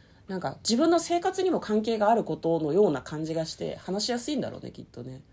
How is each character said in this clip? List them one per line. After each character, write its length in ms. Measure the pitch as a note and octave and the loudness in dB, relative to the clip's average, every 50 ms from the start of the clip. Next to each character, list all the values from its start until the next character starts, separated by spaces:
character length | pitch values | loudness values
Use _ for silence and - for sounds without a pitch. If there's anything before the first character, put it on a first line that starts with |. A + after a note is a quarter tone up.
| - - - - - - | -20 -20 -20 -18 -12 -8
な 80 | F#3+ | -6
ん 40 | F3+ | -4
か 180 | - C3+ - - | -4 -6 -6 -4
自 140 | - - A#3 | -2 0 2
分 140 | B3 D#4+ E4 | 4 4 4
の 100 | F4 E4 | 4 4
生 200 | D#4+ - E4+ F4 | 2 2 0 0
活 220 | F#4 F#4+ F#4 G4 | 0 -2 -2 0
に 80 | F#4 F#4 | 0 2
も 100 | C#4+ - | 0 0
関 220 | - G#3 G#3+ A3 | 0 0 0 2
係 160 | G#3+ A#3 A3+ G#3+ | 2 2 0 4
が 100 | G#3 G#3 | 4 4
あ 60 | A#3 | 4
る 100 | G#3+ - | 4 2
こ 120 | - D#3 | 0 -4
と 240 | - - E3 E3 D#3 | -2 0 0 2 2
の 120 | D#3 C#3+ | 2 2
よ 160 | D3+ G3+ G#3 F3+ | 4 4 4 4
う 40 | |
な 100 | C#3+ B2+ | 2 0
感 220 | - - D#3 D3+ D#3+ | -4 -6 -8 -6 -4
じ 100 | D#3 D#3+ | -4 -2
が 120 | E3 D#3+ | -4 -4
し 100 | D#3+ - | -6 -6
て、 200 | - - D3+ - | -8 -8 -8 -8
話 300 | - - - F#3+ G#3 G#3+ | -8 -6 -6 -4 -2 -2
し 60 | B3+ | -2
や 60 | A#3+ A#3+ | -2 -4
す 120 | - D4 | -4 -4
い 40 | D4+ | -4
ん 40 | A#3+ | -4
だ 100 | C3 G#2 | -4 -6
ろ 80 | - - | -8 -10
う 20 | |
ね、 100 | - - | -14 -14
き 120 | - - | -14 -16
っ 20 | - | -18
と 180 | - - A#2+ | -18 -16 -16
ね。 200 | B2 C3 C3 C3+ - _ | -14 -14 -14 -16 -18 _